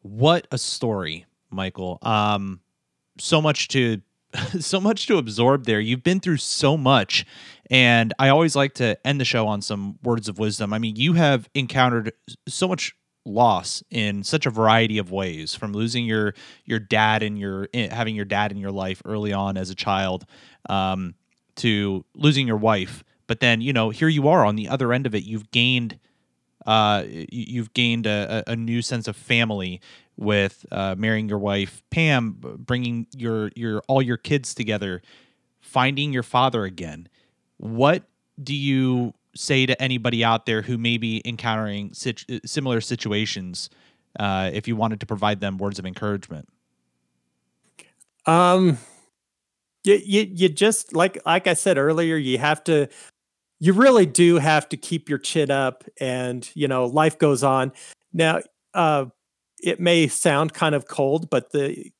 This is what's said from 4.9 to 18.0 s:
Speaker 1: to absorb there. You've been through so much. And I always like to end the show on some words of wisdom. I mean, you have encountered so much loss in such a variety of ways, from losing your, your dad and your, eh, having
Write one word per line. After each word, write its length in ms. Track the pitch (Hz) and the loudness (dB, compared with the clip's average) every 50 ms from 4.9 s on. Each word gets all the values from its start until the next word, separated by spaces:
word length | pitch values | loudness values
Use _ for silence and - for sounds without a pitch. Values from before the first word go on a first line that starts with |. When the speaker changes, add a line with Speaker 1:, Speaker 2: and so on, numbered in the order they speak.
| 226 196 - - | 0 0 0 0
Speaker 1:
to 100 | 233 180 | 0 0
absorb 480 | 131 113 107 104 120 127 139 139 123 | 0 -2 0 2 4 4 4 4 2
there. 120 | 120 110 104 | 0 0 0
You've 240 | 107 113 120 127 - | 0 0 -2 0 0
been 180 | 170 180 190 | 0 0 0
through 180 | - 185 165 139 | 0 -2 -2 -2
so 400 | - - - - - 139 151 160 | -2 -4 -4 2 2 2 2 4
much. 480 | 135 127 139 123 98 - - - - - - - - - - _ _ - | 4 4 4 4 4 2 -2 -4 -4 -4 -16 -20 -20 -20 -20 _ _ 2
And 440 | 127 131 127 120 120 117 113 113 - _ | 4 6 8 8 8 6 4 2 2 _
I 120 | 135 135 | 4 4
always 260 | 139 151 165 160 - | 6 6 4 4 2
like 160 | 139 139 139 _ | 2 0 0 _
to 240 | - 127 113 104 - _ | 0 0 0 0 -2 _
end 140 | 131 143 143 | -2 0 0
the 60 | 131 | 0
show 200 | - - 120 113 | 0 0 0 0
on 140 | 107 107 104 | 0 -2 -4
some 380 | 101 - 107 101 98 101 101 - - | -4 -6 -6 -6 -6 -8 -10 -6 -2
words 240 | 123 120 117 104 | -2 -2 -2 -2
of 120 | 110 98 95 | -6 -6 -2
wisdom. 340 | 110 107 104 - 110 101 107 | -2 -2 -2 -2 -4 -4 -2
I 60 | 110 | -2
mean, 180 | 117 113 110 | -2 -4 -2
you 160 | 107 131 160 175 | 0 0 2 4
have 380 | 170 170 147 139 123 104 _ _ | 4 6 6 4 2 0 _ _
encountered 580 | 143 131 113 - 135 127 127 120 117 110 110 - _ _ - - _ _ - | -4 -4 -2 0 0 0 2 2 0 -2 -4 -8 _ _ -20 -20 _ _ -12
so 180 | - - 190 | -4 -2 -2
much 280 | 185 185 156 - - - _ _ _ _ _ _ | -2 -2 -4 -6 -10 -10 _ _ _ _ _ _
loss 560 | - 101 110 123 117 104 87 85 - - - - _ | -6 0 4 4 4 4 2 -2 -6 -10 -10 -12 _
in 340 | - 120 110 104 101 101 98 | -6 -4 -4 -2 -4 -6 -6
such 220 | - - 156 - | -2 -2 -2 -2
a 40 | 143 | -2
variety 460 | 113 110 110 110 110 113 113 110 107 | 0 2 4 6 6 6 4 2 0
of 140 | 107 98 87 | -2 -4 -4
ways, 440 | 92 98 95 92 82 78 78 78 - | -4 -4 -4 -4 -6 -8 -10 -10 -10
from 200 | - - 107 101 | -10 -8 -8 -4
losing 320 | 104 110 117 117 123 120 | -4 -4 -4 -4 -4 -4
your, 280 | 113 110 110 107 104 98 - - - - _ _ | -2 -2 0 0 -2 -4 -8 -18 -20 -20 _ _
your 140 | - 113 110 | -6 -6 -6
dad 440 | 107 - 113 107 107 107 107 107 110 | -2 0 2 4 4 4 4 2 0
and 160 | 107 104 104 | -2 -4 -6
your, 300 | 98 98 95 95 98 - - | -6 -6 -6 -6 -8 -6 -6
eh, 200 | 123 113 98 - | -6 -6 -4 -4
having 220 | 117 | -4